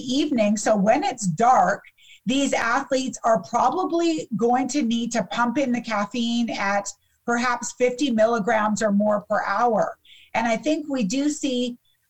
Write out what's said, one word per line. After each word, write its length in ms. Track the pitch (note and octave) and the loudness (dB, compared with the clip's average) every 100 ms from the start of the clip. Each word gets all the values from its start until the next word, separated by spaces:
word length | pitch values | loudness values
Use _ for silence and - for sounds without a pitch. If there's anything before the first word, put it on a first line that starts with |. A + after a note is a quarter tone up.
| B3 | 0
evening, 440 | C4+ D#4+ A#3+ G#3 G#3+ | 0 0 2 2 2
so 180 | B3 | 2
when 300 | G#3+ G3+ C#4 | 2 4 2
it's 220 | G4 - F#3+ | 0 -2 -4
dark, 580 | D#3 A#3 A#3 F3+ G3+ - _ - - G3+ | 2 4 6 4 0 -8 _ -20 -10 -2
these 280 | C4+ C#4 | 0 2
athletes 640 | C#4 A#3 B3+ C#4+ C4 C4 - | 0 0 -2 0 -2 -2 -2
are 200 | A#3+ A3+ | 2 2
probably 880 | - A#3 B3 F4 F#4+ E4+ E4+ D#4 - | 0 0 0 0 -2 0 0 -2 -4
going 320 | G#3 A#3 B3 C4+ | -2 2 2 0
to 120 | D4 | -2
need 320 | A3+ A#3 A#3 | 0 -2 -2
to 120 | A3+ | -4
pump 340 | F#3+ A3+ A#3+ D4 | -4 -2 -2 0
in 120 | C4 | 0
the 120 | A#3+ | -2
caffeine 680 | A#3 G#3 G#3 B3 A#3 A#3 A3+ | -2 -4 -4 -2 -2 0 -2
at 400 | - G3 G3+ G3+ - _ _ - | -2 -2 -2 -4 -14 _ _ -4
perhaps 460 | A#3+ B3+ A#3+ - | -2 -2 -4 -6
fifty 380 | - B3 B3 C#4+ | -2 -2 0 0
milligrams 680 | A3 A3 A#3 G3+ A3 G#3+ G#3+ | 2 2 2 0 0 0 0
or 120 | A3 | 0
more 340 | G3+ G#3 G#3 - | 2 2 0 -2
per 140 | G#3 | -2
hour. 540 | - G3+ A#3+ G3+ D#3+ - _ - _ | -2 0 2 2 -2 -6 _ -20 _
And 140 | - A#3 | -2 0
I 100 | A3 | 0
think 300 | D4+ D#4 C#4+ | 0 -2 -2
we 160 | C4 | -2
do 240 | F#3+ C4+ D4 | 0 0 0
see, 480 | D4 C#4 B3 B3 B3 _ _ | 0 -2 -2 -4 -6 _ _